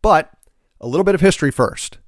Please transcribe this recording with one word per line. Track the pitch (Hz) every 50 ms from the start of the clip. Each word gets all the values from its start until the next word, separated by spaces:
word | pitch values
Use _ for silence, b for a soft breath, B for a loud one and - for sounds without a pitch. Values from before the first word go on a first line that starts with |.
| -
but | 214 196 156 151 - _ _ _ _ _ _ _ _ _ _
a | -
little | 120 123 165 190
bit | 190 196
of | 147 165
history | 196 175 - 156 139
first. | - - 127 - - - - - - - -